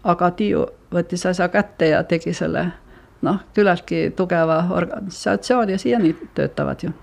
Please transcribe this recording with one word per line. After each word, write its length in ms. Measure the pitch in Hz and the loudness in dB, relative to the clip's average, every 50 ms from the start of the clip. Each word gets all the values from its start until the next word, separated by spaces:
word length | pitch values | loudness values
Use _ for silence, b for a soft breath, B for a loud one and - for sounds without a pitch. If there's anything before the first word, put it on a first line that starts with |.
| - | 2
aga 260 | 196 175 170 175 175 175 | 0 2 2 2 0 0
Tiiu 300 | - 214 208 - - - - - - - - | 0 -2 0 2 0 0 -2 -6 -20 -14 -4
võttis 320 | - 175 170 - 180 175 - | -4 -4 -2 -2 -6 -4 -2
asja 220 | 185 180 180 180 175 | -2 0 0 -2 0
kätte 440 | - 208 202 - - - 165 160 | 2 0 0 -2 -2 0 2 4
ja 100 | 151 170 175 | 4 2 2
tegi 300 | - 175 165 - 170 175 | 0 -2 -2 0 -4 -4
selle, 300 | - 165 160 165 - 170 180 - - B B B B B B B _ | -4 -4 -2 -2 -2 -4 -4 -6 -10 B B B B B B B _
noh, 200 | - 135 185 190 - - - | -2 -2 -2 -2 -4 -2 0
küllaltki 560 | 208 208 196 175 170 - - 165 165 160 160 165 | 2 4 4 4 0 -2 -4 -2 -2 -2 -2 0
tugeva 480 | - 185 175 180 170 165 160 160 160 175 180 | -2 -2 0 2 2 2 2 2 2 0 0
organisatsiooni 1080 | 185 - 175 175 - - 202 190 - - - 202 196 196 - - 247 247 226 196 190 190 | 0 0 -2 -2 -6 -10 -10 -12 -12 -6 -2 -2 -2 -2 0 0 2 2 2 0 -2 -2
ja 0 | |
siiani 360 | - 240 240 240 196 160 160 - - - - | 0 0 2 4 4 2 2 0 -10 -8 -4
töötavad 480 | - 143 139 - - 143 - - - | -4 -4 -2 -2 -4 -4 -4 -4 -6
ju. 80 | - 185 151 - | -6 -8 -8 -10